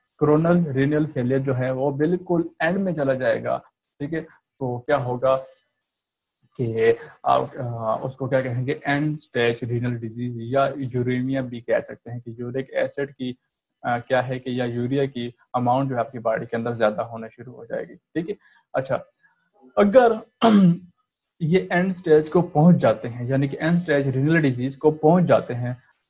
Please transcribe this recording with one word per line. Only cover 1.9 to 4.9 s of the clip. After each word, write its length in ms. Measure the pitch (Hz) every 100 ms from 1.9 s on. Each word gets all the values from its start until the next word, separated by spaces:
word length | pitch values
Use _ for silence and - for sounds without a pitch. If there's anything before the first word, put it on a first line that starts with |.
बिल्कुल 580 | 135 156 175 180 170 170 -
end 160 | 160 196
में 180 | 190 156
चला 180 | 135
जाएगा, 440 | 131 123 113 123 123 - _ _ -
ठीक 140 | 143
है, 80 | 160 160 _ _ -
तो 240 | 131 123
क्या 120 | 135